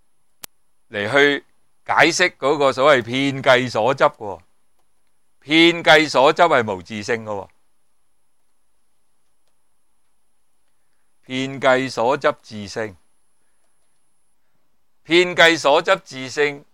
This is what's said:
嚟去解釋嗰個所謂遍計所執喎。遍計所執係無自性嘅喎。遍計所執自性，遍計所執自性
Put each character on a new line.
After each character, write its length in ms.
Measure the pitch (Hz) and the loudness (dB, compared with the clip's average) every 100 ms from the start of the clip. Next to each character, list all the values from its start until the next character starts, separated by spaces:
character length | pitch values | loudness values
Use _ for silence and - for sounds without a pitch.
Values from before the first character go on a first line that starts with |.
| _ _ _ _ - _ _ _ _ | _ _ _ _ -20 _ _ _ _
嚟 220 | 104 104 | -8 -2
去 320 | 139 143 143 - _ _ _ - | 2 2 0 -8 _ _ _ -4
解 80 | 104 151 | 2 2
釋 300 | 160 180 - | 2 -2 -2
嗰 200 | 135 151 | -2 0
個 140 | 139 | 0
所 240 | 127 143 135 | 2 2 2
謂 80 | |
遍 400 | 113 131 139 131 | 0 -4 -4 -2
計 260 | 135 127 127 | 2 2 2
所 240 | 113 113 | -2 -2
執 160 | 135 151 - | 0 -2 -2
喎。 240 | 104 87 _ _ _ _ _ _ _ _ _ _ | -16 -16 _ _ _ _ _ _ _ _ _ _
遍 420 | 139 160 170 170 | -2 2 4 2
計 260 | 143 156 151 | 4 4 4
所 240 | 131 139 | 2 2
執 140 | 151 160 | 4 2
係 260 | 139 107 | 2 0
無 80 | 92 | -6
自 200 | 90 107 | -10 -12
性 220 | 104 113 107 | -6 -8 -8
嘅 40 | |
喎。 180 | 101 92 _ _ _ _ _ _ _ _ _ _ _ _ _ _ _ _ _ _ _ _ _ _ _ _ _ _ _ _ _ _ _ _ _ _ _ _ _ - | -12 -12 _ _ _ _ _ _ _ _ _ _ _ _ _ _ _ _ _ _ _ _ _ _ _ _ _ _ _ _ _ _ _ _ _ _ _ _ _ -10
遍 360 | 131 131 135 | -8 -8 -4
計 280 | 135 131 131 | 0 0 -2
所 280 | 120 117 143 | -4 -2 -2
執 180 | 151 143 | -4 -6
自 260 | - 107 101 | -12 -14 -12
性， 280 | 117 110 87 _ _ _ _ _ _ _ _ _ _ _ _ _ _ _ _ _ _ _ _ | -10 -12 -14 _ _ _ _ _ _ _ _ _ _ _ _ _ _ _ _ _ _ _ _
遍 320 | - 170 180 170 | -2 0 0 4
計 220 | 165 160 | 4 4
所 260 | 139 151 | 2 2
執 160 | 180 190 | 2 -4
自 240 | - 131 131 | -4 -14 -10
性 380 | 151 147 143 _ | -4 -4 -4 _